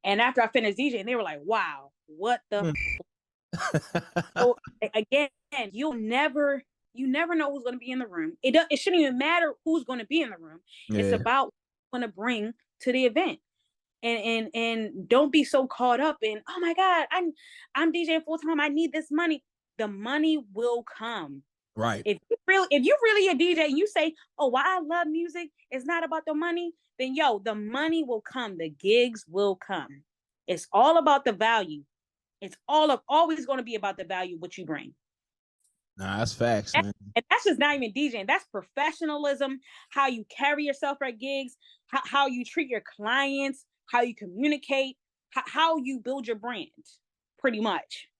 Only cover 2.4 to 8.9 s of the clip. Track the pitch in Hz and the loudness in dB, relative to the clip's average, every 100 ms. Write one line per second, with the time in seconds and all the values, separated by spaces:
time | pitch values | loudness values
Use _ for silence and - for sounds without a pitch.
2.4 | _ 208 175 147 - - - _ _ _ | _ -2 0 -2 -4 -6 -10 _ _ _
3.4 | _ - - - - 170 - - - - | _ -6 -2 -2 -2 -6 -4 -6 -6 2
4.4 | 247 240 - _ 220 220 214 277 285 _ | 2 2 -6 _ -4 -4 0 0 0 _
5.4 | _ 277 214 202 302 247 214 247 311 269 | _ -8 -8 -6 -4 -4 -2 0 0 0
6.4 | 285 277 _ _ _ 233 262 277 330 330 | 0 -2 _ _ _ -6 -2 -2 0 0
7.4 | 285 285 240 247 247 254 240 170 160 170 | -2 -4 -8 -8 -8 -8 -6 -6 -6 -2
8.4 | 262 311 320 285 - | 4 4 4 0 2